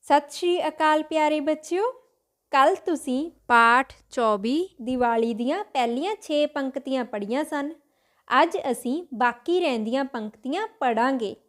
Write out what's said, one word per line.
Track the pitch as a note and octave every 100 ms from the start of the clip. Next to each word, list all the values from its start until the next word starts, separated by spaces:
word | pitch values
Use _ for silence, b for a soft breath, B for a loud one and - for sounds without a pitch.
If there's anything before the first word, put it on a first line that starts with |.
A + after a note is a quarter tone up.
| -
ਸਤਿ | D4 D4
ਸ਼੍ਰੀ | - F4+ F4 D#4
ਅਕਾਲ | D4+ D#4 D#4
ਪਿਆਰੇ | D#4 D#4+ D4+ D4+
ਬੱਚਿਓ। | D4 D4+ - F4 A#4 B4+ _ _ _ _ _
ਕੱਲ੍ਹ | C#4 C#4+ F#4+ -
ਤੁਸੀਂ | E4 C#4 B3+ E4 - _
ਪਾਠ | A#3+ A#3 A#3+ C4+ - _
ਚੌਵੀ | - A3+ G#3 G#3+ D4 F#4+ _
ਦੀਵਾਲੀ | A3+ B3+ A#3+ A#3 A#3
ਦੀਆਂ | A3 B3 F4
ਪਹਿਲੀਆਂ | G#4 C#4 A#3+ A#3+ F4 G#4+
ਛੇ | - D4 D4
ਪੰਕਤੀਆਂ | D4 C4+ C4+ C4+ C4 C4
ਪੜ੍ਹੀਆਂ | G#3+ G3+ B3
ਸਨ। | D4+ D4+ C#4 D#4+ _ _ _ _ _ B3+
ਅੱਜ | E4 F4+ -
ਅਸੀਂ | A#3 A#3+ C#4+ F4+
ਬਾਕੀ | A3 B3 A#3+ - F4
ਰਹਿੰਦੀਆਂ | E4+ A#3+ A3 C4 C4
ਪੰਕਤੀਆਂ | A#3+ G#3+ - B3+ D#4+ A4
ਪੜ੍ਹਾਂਗੇ। | _ B3+ A3 B3 C4+ G#3 -